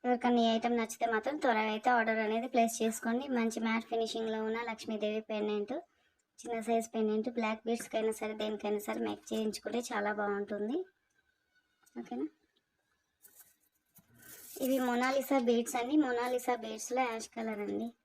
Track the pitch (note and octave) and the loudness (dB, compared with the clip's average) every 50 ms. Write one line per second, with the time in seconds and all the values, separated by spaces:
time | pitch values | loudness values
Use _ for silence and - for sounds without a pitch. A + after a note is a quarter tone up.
0 | - B3 B3 A#3+ B3 B3 B3 A#3+ A#3 A3+ A3+ A3+ A#3 A#3+ A#3+ A#3 A3 A3 - - | 2 2 0 2 4 4 6 6 6 6 4 2 2 2 2 2 0 -2 -2 -2
1 | A#3 A#3 A3+ G#3+ G#3+ E4+ D4 D4+ - C4 A3+ G#3+ A3 A3 G#3+ A3 - B3+ B3 A#3 | 0 2 2 2 0 0 -4 2 2 4 4 4 2 0 -2 0 4 4 4 4
2 | A3+ A3+ A3 A3 A3 G#3 A3 A3+ A#3 B3+ - B3 A3+ A3+ A3+ - A3+ A3+ A3 - | 4 4 2 2 2 2 0 0 -2 2 4 4 4 4 2 0 0 0 0 0
3 | - A#3 A#3 B3 C#4 C#4 C4 A#3+ A3+ A3+ A3 A3+ A3+ A3+ A3+ A3+ A3+ - A#3 A3+ | -2 -2 -2 -2 -2 0 0 0 0 0 0 -2 0 0 0 0 -2 -2 -2 -2
4 | A3+ A3+ - A3+ A3+ A3 A3 A3 A3 A3 A3 A3+ A#3 A#3 A3 A3 - - A3 G#3 | 0 0 -2 -4 -2 -2 -2 -2 -2 -2 -2 -2 -4 -6 -6 -8 -6 -6 -4 -2
5 | G#3 G#3+ G#3+ A3 A3 - A3 G#3 G#3 G#3+ G#3 G#3 G3+ - B3+ D#4+ F4 _ _ _ | -2 -2 -2 -2 -4 -4 -4 -2 -2 0 0 -2 -2 -4 -4 -8 -8 _ _ _
6 | _ _ _ _ _ _ _ - - A#3 A#3 A3+ G#3+ A3+ A#3 A3+ A3+ A3+ - A3+ | _ _ _ _ _ _ _ -16 -8 -6 -6 -4 0 2 0 0 0 0 -2 0
7 | A3 G#3+ G#3+ A3 G#3+ B3+ A#3 A#3 A3+ G#3+ A3 A3 _ A3+ A#3 A3+ - - - A3 | 2 2 2 2 0 -2 -2 -2 -2 -2 -2 -2 _ -2 -2 -2 -2 -4 -4 0
8 | A3 A3 A3 - A3 G#3+ G#3+ G#3+ G#3+ G#3+ G#3+ G3+ - G#3 G#3 G#3 G#3 - A3 A3+ | 0 0 -2 -2 -4 -6 -4 -4 -4 -4 -4 -2 -2 -2 -2 -2 -2 -4 -4 -2
9 | A#3 G#3+ G#3 G#3 - - A3+ A3 A3 A3 G3+ - - G#3+ G#3 A#3+ A#3+ - B3 G#3 | -2 -4 -4 -6 -6 -6 -4 -2 -2 -2 -4 -4 -6 -4 -4 -4 -4 -2 -4 -2
10 | G3+ G#3 G#3+ G#3 G#3 G3+ G3+ G3+ G3+ - G#3+ G3+ G#3 A3 C4+ F4+ F#4 - _ _ | 0 0 0 0 -2 -2 0 -2 -2 -4 -4 -4 -2 -2 -2 -2 -4 -6 _ _
11 | _ _ _ _ _ _ _ _ _ _ _ _ _ _ _ _ _ _ _ A#3+ | _ _ _ _ _ _ _ _ _ _ _ _ _ _ _ _ _ _ _ -12
12 | A#3 - B3 B3 C#4+ D#4 _ _ _ _ _ _ _ _ _ _ _ _ _ _ | -10 -8 -4 -4 -4 -6 _ _ _ _ _ _ _ _ _ _ _ _ _ _
13 | _ _ _ _ _ - _ - - _ _ _ _ _ _ _ _ _ _ - | _ _ _ _ _ -20 _ -20 -20 _ _ _ _ _ _ _ _ _ _ -20
14 | _ _ - - - - - - - - - - C4+ B3+ C4+ C4 B3+ B3 A#3+ A#3+ | _ _ -20 -20 -20 -20 -18 -18 -18 -16 -6 -4 0 2 2 2 2 2 2 2
15 | B3+ C4 C#4 C#4 C4 - C#4 C4+ A#3+ A#3 A#3+ A#3 A#3 - - B3 A#3 B3 D4 D4+ | 2 2 2 2 2 4 2 4 4 4 2 2 2 0 -2 -2 -2 4 4 4
16 | D4 B3+ B3 A#3 A#3+ B3 B3 B3 - - B3 A3+ A3 A3 A3 A3 - - B3 B3+ | 4 4 2 0 0 0 -2 -2 0 0 -2 -2 -2 -8 -8 -8 -6 -4 0 0
17 | C4 A#3+ A3+ A3+ A3 - _ A#3 A3+ A3+ G#3+ G3+ G#3 G3+ G3+ G3+ A3+ A#3 - _ | 0 0 -2 -4 -8 -8 _ -6 -4 -4 -4 -4 -4 -4 -2 -4 -4 -6 -8 _